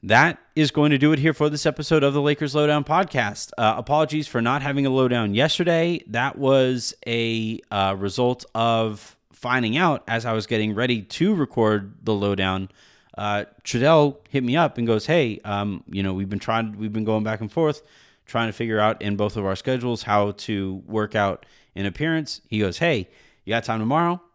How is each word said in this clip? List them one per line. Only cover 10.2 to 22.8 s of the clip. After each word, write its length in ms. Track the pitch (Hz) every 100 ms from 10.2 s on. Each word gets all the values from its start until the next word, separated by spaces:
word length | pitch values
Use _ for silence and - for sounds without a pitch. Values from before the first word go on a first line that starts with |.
I 80 | 117
was 140 | 110 101
getting 300 | 113 107 104
ready 260 | 123 120
to 320 | 95 - 180
record 600 | 202 139 - 110 104 98 -
the 100 | 110
lowdown. 540 | 104 101 98 95 95 95 _ _ _ _ -
Uh, 280 | 104 104 101 _
Trudell 540 | - 120 135 160 147 135 _
hit 160 | 143
me 120 | 123 143
up 220 | 160 -
and 80 | 117
goes, 200 | 110 -
"Hey, 340 | 165 127 107
um, 380 | - 101 101 95 -
you 140 | 98
know, 100 | 98
we've 160 | 95 98
been 80 | 101
trying, 400 | - 113 110 104
we've 140 | 107
been 120 | 107
going 200 | 107 110
back 160 | 107 110
and 100 | 107
forth, 320 | - 156 147 _ _ _ _ _
trying 220 | 120 113
to 40 |
figure 260 | 101 117 110
out 240 | 107 110
in 140 | 104 101
both 200 | 104 110
of 80 |
our 120 | 98 95
schedules 480 | - 131 123 117
how 260 | - 104 101
to 520 | 101 - 104 95 95 -
work 300 | 110 104 110
out 300 | 101 92 - _ _
an 100 | -
appearance." 580 | 98 90 151 160 151 - _
He 120 | 107
goes, 180 | 101
"Hey, 300 | 87